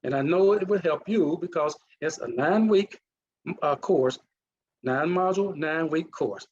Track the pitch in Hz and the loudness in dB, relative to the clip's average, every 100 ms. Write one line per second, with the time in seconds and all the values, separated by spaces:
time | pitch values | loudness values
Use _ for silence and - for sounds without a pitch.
0 | 127 135 139 180 196 208 190 202 175 147 | -2 -2 0 4 4 2 2 0 0 -2
1 | - 220 151 165 175 170 151 - _ _ | 0 0 2 0 -4 -2 -2 -4 _ _
2 | 151 156 120 120 147 202 220 202 202 - | -6 -6 -8 -2 0 2 4 4 2 -8
3 | _ _ _ _ - - 151 143 - 175 | _ _ _ _ -10 -4 -2 -2 0 2
4 | 131 131 _ _ _ _ _ _ 127 131 | 2 -2 _ _ _ _ _ _ -4 -2
5 | 156 180 185 190 196 160 156 160 160 160 | 0 0 0 0 -2 -2 -4 -2 0 -2
6 | 165 - 131 98 - | -4 -4 -4 -4 -14